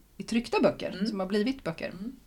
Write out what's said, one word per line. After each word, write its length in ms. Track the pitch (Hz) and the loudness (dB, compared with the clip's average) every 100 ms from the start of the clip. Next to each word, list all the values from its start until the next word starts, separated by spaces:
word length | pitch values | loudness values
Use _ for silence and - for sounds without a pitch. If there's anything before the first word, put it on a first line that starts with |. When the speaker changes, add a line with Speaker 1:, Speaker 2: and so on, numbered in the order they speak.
| - - | -12 -14
Speaker 1:
i 60 | |
tryckta 380 | 202 226 233 415 | -2 0 2 4
böcker, 300 | 220 - - | 4 4 -2
Speaker 2:
Mm. 140 | 185 214 | -2 -2
Speaker 1:
som 140 | 202 | 0
har 60 | 185 | 0
blivit 380 | 208 214 269 | 2 2 0
böcker. 240 | - 160 - | -4 -4 -6
Speaker 2:
Mm. 220 | 175 220 - | -8 -10 -12